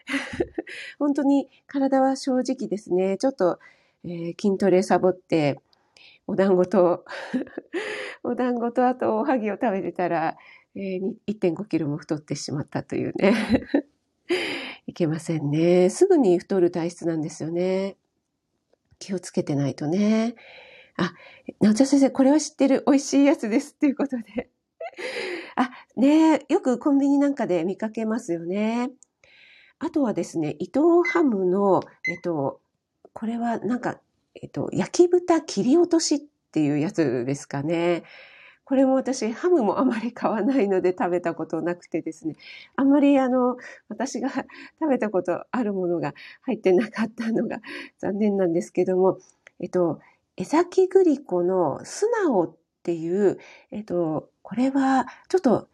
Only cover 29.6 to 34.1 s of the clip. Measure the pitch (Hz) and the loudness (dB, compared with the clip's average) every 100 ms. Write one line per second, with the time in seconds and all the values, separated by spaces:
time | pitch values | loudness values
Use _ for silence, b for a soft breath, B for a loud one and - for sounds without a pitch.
29.6 | b b 330 320 240 170 180 170 151 151 | b b -4 -2 0 -2 -4 -4 -4 -6
30.6 | 180 262 339 339 349 339 285 196 180 196 | -4 2 4 4 4 2 2 2 2 2
31.6 | 202 160 B B - 175 175 156 135 - | 4 2 B B -8 -6 -6 -4 -4 -6
32.6 | _ _ _ _ - - 220 233 233 226 | _ _ _ _ -20 -10 -8 -4 -4 -4
33.6 | 190 247 175 - _ | -4 -4 -6 -8 _